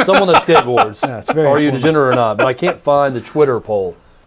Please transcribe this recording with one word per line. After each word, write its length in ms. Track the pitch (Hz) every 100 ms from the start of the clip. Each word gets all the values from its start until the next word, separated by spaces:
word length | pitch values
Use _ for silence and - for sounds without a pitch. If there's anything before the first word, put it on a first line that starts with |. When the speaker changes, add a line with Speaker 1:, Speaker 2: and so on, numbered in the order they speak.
Speaker 1:
Someone 240 | 170 196 190
that 140 | 165
skateboards, 600 | - 160 123 117 107 104
Speaker 2:
<laughs> 40 | 135
Yeah, 120 | 113
it's 120 | -
very 160 | 156 147
Speaker 1:
are 120 | 147
you 80 | 147
Speaker 2:
informative. 140 | 131
Speaker 1:
degenerate 320 | 147 156 131
or 20 | 127
not? 220 | 113 104
But 80 | 131
I 60 |
can't 240 | 123 113 -
find 360 | - 143 139 123
the 60 |
Twitter 380 | - 156 143 113
poll. 360 | - 104 90 - _ _